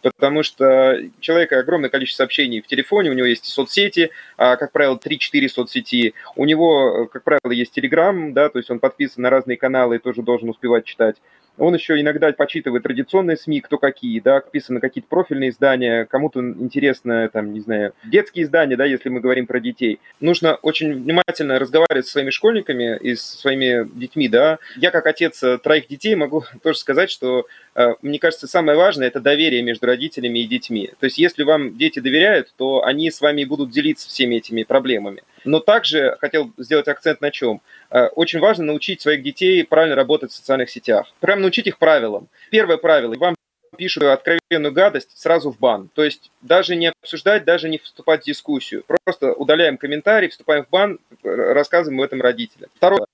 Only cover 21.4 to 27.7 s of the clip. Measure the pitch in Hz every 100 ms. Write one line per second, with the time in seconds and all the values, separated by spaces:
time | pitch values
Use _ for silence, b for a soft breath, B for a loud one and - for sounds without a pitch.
21.4 | 147 131 131 156 165 143 127 147 135 -
22.4 | 214 226 190 127 120 113 127 120 - -
23.4 | 139 135 131 120 113 120 123 156 127 113
24.4 | 151 156 B 131 170 170 156 156 165 -
25.4 | 127 123 151 156 - 143 214 208 147 151
26.4 | - 123 160 156 - 139 185 - 127 127
27.4 | - B B